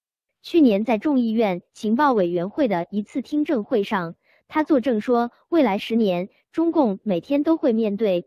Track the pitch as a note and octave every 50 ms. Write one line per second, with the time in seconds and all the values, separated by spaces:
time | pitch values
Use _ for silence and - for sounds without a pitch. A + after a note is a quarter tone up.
0 | _ _ _ _ _ _ _ _ - - - E4+ C#4+ A#3 G3 G3 A3 C4 A3+ G#3
1 | - D#4 C#4 B3+ A#3 A3 A3 A#3 A3 G3 F3+ F3+ _ _ _ - - G#3 A3+ C4+
2 | D4+ C#4 B3 G3+ F3+ E3+ F3 E3+ E3+ G#3 - E4 C#4 G#3 F#3 E3+ F3 - G3 G#3+
3 | G3+ _ - C#4 - - D4+ D4 D4+ - D4+ G#3+ G3+ - C4 G#3 G3+ - A3 F#3
4 | E3+ E3 - _ _ _ _ _ _ _ - D#4 D4+ - D#4 B3 A3 C#4 A3+ G#3
5 | - B3+ A#3+ A#3 A#3+ B3 _ _ _ - E4+ E4 C4+ G#3 F#3+ A3 - - A3+ A#3
6 | A3 F#3+ F3 F3 F#3+ - _ _ _ _ - E4 E4 E4 D#4+ E4 C4+ G#3 F#3+ -
7 | - G#3 F3+ E3+ - - C#4+ C#4+ D4 D#4+ E4 D#4+ D#4+ C4 A3 A3+ A3+ G3+ G3+ G3+
8 | A3+ G3 F3+ F3 F3